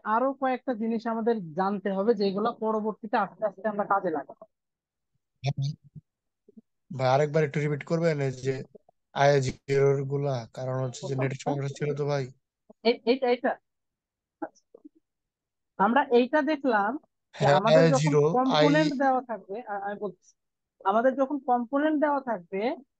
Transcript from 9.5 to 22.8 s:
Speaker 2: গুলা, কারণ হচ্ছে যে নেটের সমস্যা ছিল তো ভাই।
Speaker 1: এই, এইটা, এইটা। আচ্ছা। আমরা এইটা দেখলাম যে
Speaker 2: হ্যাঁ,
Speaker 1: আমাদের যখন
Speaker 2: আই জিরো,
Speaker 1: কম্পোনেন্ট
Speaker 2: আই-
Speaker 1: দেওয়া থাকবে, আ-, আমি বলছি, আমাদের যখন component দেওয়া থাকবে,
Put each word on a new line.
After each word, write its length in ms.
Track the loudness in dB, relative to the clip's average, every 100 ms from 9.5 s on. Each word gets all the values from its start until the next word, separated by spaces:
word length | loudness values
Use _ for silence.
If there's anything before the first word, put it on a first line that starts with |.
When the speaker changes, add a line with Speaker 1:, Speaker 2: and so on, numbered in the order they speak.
| -4 -2 2 4 2
Speaker 2:
গুলা, 440 | -2 -4 -4 -4 -8
কারণ 300 | -10 -6 -4
হচ্ছে 240 | -6 -8 -6
যে 80 | -4
নেটের 220 | -4 -4
সমস্যা 340 | -6 -4 -6 -6
ছিল 180 | -6 -4
তো 100 | -2
ভাই। 260 | -2 -4 -10 _ _ _ -4
Speaker 1:
এই, 160 | -2 -2 0
এইটা, 220 | 0 0
এইটা। 300 | 0 -2 -4 _ _ _ _ _ _ _ _
আচ্ছা। 380 | -14 -14 _ -20 -20 _ _ _ _ _ _ _ _ 0
আমরা 280 | 2 2 2
এইটা 300 | 2 2 0
দেখলাম 560 | 0 -2 0 0 0 -4
যে 40 | -12 _ _
Speaker 2:
হ্যাঁ, 240 | -2 4 4
Speaker 1:
আমাদের 280 | 6 6 6
যখন 100 | 4
Speaker 2:
আই 40 |
জিরো, 340 | 4 4 4
Speaker 1:
কম্পোনেন্ট 580 | 2 2 4 4 4 2
Speaker 2:
আই- 80 | 0
Speaker 1:
দেওয়া 220 | 0 0
থাকবে, 400 | -2 -10 -10 -12
আ-, 200 | -10 -8
আমি 160 | -8 -8
বলছি, 340 | -10 -10 _ _ _ _ _ _
আমাদের 320 | 0 2 2 2
যখন 240 | -2 -2
component 600 | 0 -2 0 0 0 2
দেওয়া 200 | 0 0
থাকবে, 540 | -2 -8 -6 -4 -4 -4